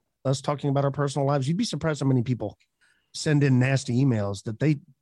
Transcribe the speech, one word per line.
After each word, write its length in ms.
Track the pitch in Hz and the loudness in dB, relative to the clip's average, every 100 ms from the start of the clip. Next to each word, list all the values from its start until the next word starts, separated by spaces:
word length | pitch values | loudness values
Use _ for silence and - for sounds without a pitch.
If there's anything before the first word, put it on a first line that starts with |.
| _ _ 131 | _ _ -4
us 160 | 139 | -2
talking 300 | - 143 143 | -2 -2 0
about 120 | 139 | 0
our 80 | 139 | 0
personal 360 | 139 139 147 139 | -2 -4 -2 0
lives. 200 | 143 131 | 0 0
You'd 100 | 170 | -2
be 60 | |
surprised 380 | 233 143 165 151 | -4 -4 -4 -2
how 60 | 135 | 0
many 160 | 131 | 0
people 340 | 113 120 104 - _ _ _ _ _ | 0 -4 -6 -10 _ _ _ _ _
send 300 | - 160 147 | -6 0 2
in 160 | 139 127 | 4 4
nasty 440 | 127 135 - 120 | 4 0 0 2
emails 380 | 139 113 101 101 - | 2 2 -2 -6 -8
that 140 | 107 | -2
they, 200 | 147 143 - _ | 0 0 -4 _